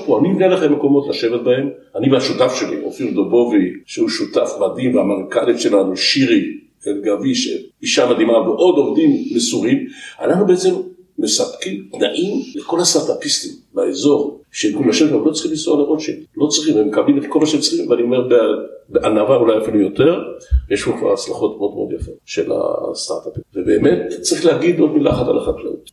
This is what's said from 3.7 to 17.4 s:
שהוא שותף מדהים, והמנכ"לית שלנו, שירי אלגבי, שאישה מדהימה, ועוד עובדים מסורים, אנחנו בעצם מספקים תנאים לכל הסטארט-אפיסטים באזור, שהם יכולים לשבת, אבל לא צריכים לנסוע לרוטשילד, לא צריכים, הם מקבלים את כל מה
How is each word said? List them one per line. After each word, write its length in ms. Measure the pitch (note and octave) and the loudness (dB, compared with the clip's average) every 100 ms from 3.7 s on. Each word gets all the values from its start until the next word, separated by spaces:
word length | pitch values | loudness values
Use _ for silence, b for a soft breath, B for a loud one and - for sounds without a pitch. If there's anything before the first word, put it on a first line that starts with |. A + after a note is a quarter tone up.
| - - | -4 -10
שהוא 220 | - A2 | -4 -2
שותף 420 | - G2 - - G2+ | -2 -2 -2 -2 -2
מדהים, 360 | F#2+ E2+ - - | -4 -2 0 2
והמנכ"לית 640 | G2 F#2+ - - A#2+ - | 0 -2 -2 0 0 0
שלנו, 360 | - G2+ F#2 F#2 | 2 2 2 -2
שירי 460 | - C#3 B2+ G#2 F2 - - _ - | -2 0 2 2 0 -6 -18 _ -8
אלגבי, 480 | G2+ G#2 G#2 C3 | -4 -2 -2 -2
שאישה 760 | B2 A#2+ - - _ B2 C#3 B2 | -2 -4 -6 -10 _ -2 2 2
מדהימה, 220 | A#2 A2 A2+ | 2 4 2
ועוד 400 | F#2 - F3+ D3+ | 2 2 4 4
עובדים 320 | - D#3+ D#3 C3+ - A#2+ | 2 4 4 2 0 -2
מסורים, 500 | - - A2 C#3 B B B - | -2 -2 0 0 B B B -4
אנחנו 260 | C#3+ F3+ F#3 | 0 2 4
בעצם 240 | F3+ F#3 F3+ - - _ - | 4 2 0 -6 -16 _ -6
מספקים 720 | - - - - F#3+ - - | 0 2 0 -4 -10 -10 -10
תנאים 500 | - - - F#3+ - - | -2 -2 0 -2 -4 -6
לכל 260 | - - E3+ | -10 -4 0
הסטארט-אפיסטים 680 | F3 D3+ - - - - - - _ | 2 2 0 -4 -4 -6 -6 -16 _
באזור, 680 | - C#3 C#3 C#3+ - - - _ | -4 -4 0 2 2 0 -8 _
שהם 180 | - - | -4 -4
יכולים 180 | - B2+ | 0 0
לשבת, 220 | - D3+ | 2 2
אבל 140 | - D#3 | 2 0
לא 60 | |
צריכים 180 | D#3 D#3 | -2 -4
לנסוע 280 | D#3 F3 D3 | -4 0 0
לרוטשילד, 400 | D3 D#3 D#3+ - - - | 0 -2 -4 -10 -12 -4
לא 100 | D3 | -2
צריכים, 320 | D#3 D#3 G#2+ | 0 2 2
הם 100 | G#2 | 2
מקבלים 300 | - C#3+ C#3 | 2 2 0
את 40 | - | 0
כל 100 | |
מה 60 | D#3 | 0